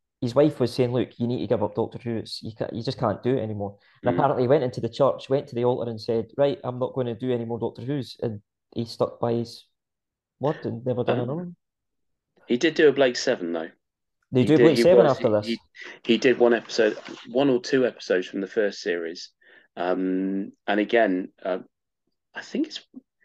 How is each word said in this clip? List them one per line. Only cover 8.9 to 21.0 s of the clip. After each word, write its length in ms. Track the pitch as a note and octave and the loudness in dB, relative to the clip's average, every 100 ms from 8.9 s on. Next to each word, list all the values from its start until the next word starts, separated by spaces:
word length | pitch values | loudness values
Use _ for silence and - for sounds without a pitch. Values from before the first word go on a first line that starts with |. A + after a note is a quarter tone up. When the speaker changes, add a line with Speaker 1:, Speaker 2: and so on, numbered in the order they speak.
| - A#2+ - | -2 -2 -2
Speaker 1:
by 140 | A#2+ | -2
his 320 | A#2 A2+ - - _ _ _ _ _ _ _ | -2 -4 -10 -20 _ _ _ _ _ _ _
word 260 | C3+ D#3 A2 | -4 -4 -6
and 200 | A#2 B2+ | -6 -4
never 180 | B2 | -2
done 140 | A#2+ B2 | -2 -2
Speaker 2:
Um, 40 | |
Speaker 1:
another 120 | B2 D#3+ | -2 -6
one. 180 | F3 F3 _ _ _ _ _ _ _ _ - | -8 -14 _ _ _ _ _ _ _ _ -4
Speaker 2:
he 100 | A#2+ | 0
did 180 | E3 D#3 | 2 4
do 140 | D#3 | 6
a 40 | |
Blake 220 | C3+ C3 A#2+ | 6 2 2
Seven, 380 | - A2+ E2+ | -2 -2 -2
though. 160 | E2 E2 - _ _ _ _ _ | -6 -8 -14 _ _ _ _ _
Speaker 1:
They 100 | B2+ | 2
Speaker 2:
He 40 | B2 | 4
Speaker 1:
do 100 | D3+ | 8
Speaker 2:
did, 60 | |
Speaker 1:
Blake 140 | D#3+ B2 | 8 8
Speaker 2:
he 60 | |
Speaker 1:
Seven 200 | C#3+ D3 A#2+ | 8 8 6
Speaker 2:
was, 60 | B2+ | 4
Speaker 1:
after 100 | A#2 | 2
Speaker 2:
he, 40 | G#2+ | 0
Speaker 1:
this? 120 | A2 | 0
Speaker 2:
he, 680 | A2+ _ - - - - | -6 _ -20 -20 -8 0
he 40 | A2 | 2
did 200 | C3+ A#2+ | 4 4
one 140 | A#2+ | 4
episode, 440 | A#2 - - G#2+ - - - - | 4 0 0 0 0 -8 -16 -6
one 180 | A#2+ C#3 | 0 2
or 100 | A#2+ | 0
two 260 | - C3+ A#2+ | 0 0 0
episodes 420 | - - F#2 F#2 | -2 -2 -2 -2
from 140 | G2+ | -6
the 60 | F#2+ | -4
first 340 | A#2 G#2 G2 | -2 -2 -2
series. 480 | G2+ E2+ E2 F2+ - _ _ - _ - | -4 -4 -6 -10 -16 _ _ -20 _ -6
Um, 760 | F2+ F#2 F#2 F#2 F#2+ G2 - - - | -2 0 0 -2 -2 -4 -6 -10 -4
and 120 | G#2 | -2
again, 500 | G#2 A#2 | 2 2